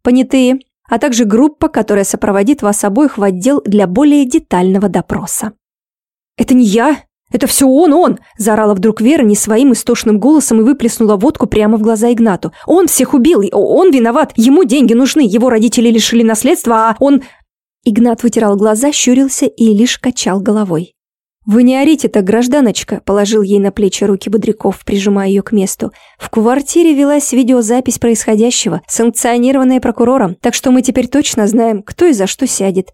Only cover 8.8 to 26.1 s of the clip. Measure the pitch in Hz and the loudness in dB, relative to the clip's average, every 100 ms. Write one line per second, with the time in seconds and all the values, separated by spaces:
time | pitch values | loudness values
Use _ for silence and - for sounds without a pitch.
8.8 | 214 214 214 311 220 208 - 220 277 226 | -2 0 0 2 2 0 0 2 2 0
9.8 | - 240 220 214 240 311 - 220 220 269 | -2 -2 0 0 2 2 2 0 2 0
10.8 | 233 - 214 208 254 - 208 214 214 220 | -2 0 0 2 0 -2 -2 0 0 0
11.8 | 214 220 240 233 226 180 - - - 339 | 0 0 0 2 0 0 -8 -12 0 0
12.8 | 330 - 254 285 233 294 202 - 180 285 | 2 0 0 2 2 2 0 0 0 2
13.8 | 381 269 226 254 294 - 226 302 277 277 | 2 2 0 0 -2 0 2 4 2 2
14.8 | 226 233 269 311 240 208 254 226 226 - | 2 2 2 0 0 2 2 2 0 2
15.8 | 233 226 - 233 220 220 262 330 233 226 | 2 2 0 0 2 0 0 0 0 0
16.8 | 226 220 277 277 - _ _ _ _ _ | 0 0 0 0 -2 _ _ _ _ _
17.8 | - 202 240 233 240 233 214 202 214 214 | -2 0 0 0 -2 0 0 0 0 0
18.8 | 277 294 - 254 269 - 262 - 226 208 | -2 0 0 2 0 -2 -4 0 0 2
19.8 | 240 - 254 - 214 190 185 214 196 160 | 0 -2 -6 -4 -4 -2 -2 -2 -2 -4
20.8 | 180 _ _ _ _ _ 214 214 247 262 | -6 _ _ _ _ _ -2 2 2 2
21.8 | 285 311 226 208 185 220 247 294 240 - | 2 0 0 -2 0 0 0 0 0 -2
22.8 | - 208 - 202 202 220 196 202 196 196 | -8 -8 -2 -2 0 0 0 0 0 -2
23.8 | 196 - 202 196 - 202 220 - 190 190 | -4 -2 -2 -2 -2 -2 -2 -4 -4 -6
24.8 | - 202 202 202 196 196 - 208 196 - | -6 -4 -2 -2 0 -2 -2 -2 -2 -6
25.8 | 226 _ _ | -10 _ _